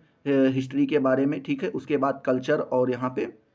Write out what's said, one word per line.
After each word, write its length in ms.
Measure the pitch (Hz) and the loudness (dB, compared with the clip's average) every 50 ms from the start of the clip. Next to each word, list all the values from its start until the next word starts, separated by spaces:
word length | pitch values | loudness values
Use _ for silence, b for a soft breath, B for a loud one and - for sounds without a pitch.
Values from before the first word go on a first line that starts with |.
| b b b b - | b b b b -2
हिस्ट्री 600 | 143 139 135 135 131 127 131 131 131 135 139 143 | 0 2 4 4 4 2 0 -2 -2 0 0 0
के 120 | 131 151 143 | 2 2 2
बारे 280 | 131 131 131 135 139 | 2 2 2 2 2
में, 160 | 143 147 135 | 0 -2 -2
ठीक 200 | - 151 143 135 | -4 -4 -4 -2
है, 60 | 143 - | -4 -4
उसके 280 | - 131 - - 147 | -4 -6 -4 -2 -2
बाद 260 | 135 131 139 135 - - | 0 0 0 -2 -2 -2
कल्चर 340 | 135 127 127 127 151 147 156 | -2 0 0 0 0 0 0
और 320 | - - 127 127 127 127 | 0 0 0 0 2 0
यहाँ 220 | 123 120 127 127 127 | 0 -2 -4 -4 -4
पे 320 | - 330 359 - - _ _ | -4 -6 -6 -8 -14 _ _